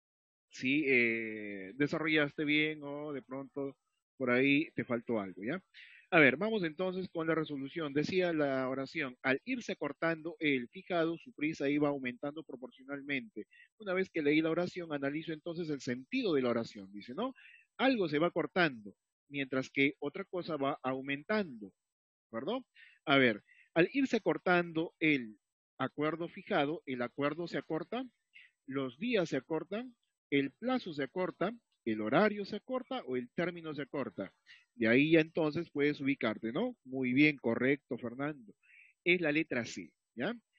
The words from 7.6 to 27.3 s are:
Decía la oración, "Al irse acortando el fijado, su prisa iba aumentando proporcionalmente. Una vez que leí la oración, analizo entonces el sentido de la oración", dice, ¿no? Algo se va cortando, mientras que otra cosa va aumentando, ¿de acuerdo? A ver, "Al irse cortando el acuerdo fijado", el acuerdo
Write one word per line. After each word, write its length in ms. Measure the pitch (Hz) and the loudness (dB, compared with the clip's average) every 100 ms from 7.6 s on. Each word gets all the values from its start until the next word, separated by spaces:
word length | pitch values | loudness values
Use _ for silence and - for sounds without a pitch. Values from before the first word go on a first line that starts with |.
| 135 170 151 | -8 -6 -2
Decía 400 | 139 151 185 175 | -2 0 2 2
la 360 | 160 139 131 131 | 2 2 0 -2
oración, 480 | 135 135 165 135 127 | -4 -6 -4 -6 -2
"Al 160 | 131 135 | 0 0
irse 280 | - 254 - | -2 -6 -6
acortando 640 | - 143 - 165 165 156 160 | -6 -6 -2 -2 0 -6 -2
el 300 | 156 135 120 | 2 2 -2
fijado, 500 | 190 - 175 165 165 | -12 -4 0 0 -2
su 140 | 131 | -10
prisa 360 | - 151 151 143 | -6 -4 -2 0
iba 200 | 147 147 | 2 0
aumentando 560 | 143 127 123 147 151 | 0 -6 -6 -8 -10
proporcionalmente. 1040 | 156 135 123 - 131 143 143 139 - 110 - - - - | -12 -14 -14 -16 -14 -10 -4 -6 -6 -12 -14 -18 -20 -12
Una 160 | 208 | -4
vez 160 | 185 190 | -2 -2
que 120 | 170 | 0
leí 180 | 143 151 | 2 4
la 100 | 160 | 2
oración, 400 | 165 180 185 165 | 0 -2 -4 -6
analizo 400 | 147 139 151 160 | -4 -2 -4 -6
entonces 360 | 156 175 165 160 | -8 -8 -6 -4
el 100 | 139 | -4
sentido 540 | 127 123 131 262 220 | -4 -6 -4 -2 2
de 80 | 143 | 2
la 80 | 123 | 2
oración", 420 | 117 - 104 95 | 0 -2 -10 -16
dice, 220 | 101 107 | -16 -12
¿no? 200 | 139 254 - - - _ - | -6 -6 -8 -20 -20 _ 0
Algo 300 | 247 240 170 | 2 4 2
se 120 | 147 | 2
va 100 | 175 | 2
cortando, 640 | 180 151 190 165 120 104 - _ _ _ | 0 0 4 2 2 -12 -20 _ _ _
mientras 420 | 143 135 131 131 | -6 -2 -2 -2
que 240 | - 139 - | 2 2 2
otra 260 | 143 - | -6 -8
cosa 320 | 196 180 170 151 | -8 -8 -6 -2
va 220 | 139 147 | -2 -2
aumentando, 840 | 131 135 135 139 - 214 180 123 214 | -4 -4 -4 -6 -2 -2 -2 -8 -16
¿de 560 | - _ _ _ _ _ | -18 _ _ _ _ _
acuerdo? 360 | 113 143 254 - - - _ - | -8 -6 -6 -8 -20 -20 _ 2
A 120 | 139 | 6
ver, 240 | 127 101 - _ _ | 6 4 -6 _ _
"Al 140 | - 175 | 4 4
irse 280 | 277 269 226 | 2 0 0
cortando 760 | 175 156 190 175 175 160 170 - | 0 0 4 4 2 -2 -4 0
el 380 | 160 143 113 107 _ _ _ - | 2 2 0 -12 _ _ _ -6
acuerdo 500 | 131 - 151 160 170 | -4 -2 -2 -2 -8
fijado", 560 | - - 185 143 170 - | -10 -2 2 2 -2 -6
el 160 | 127 | -4
acuerdo 460 | 123 - 143 | -4 -2 -2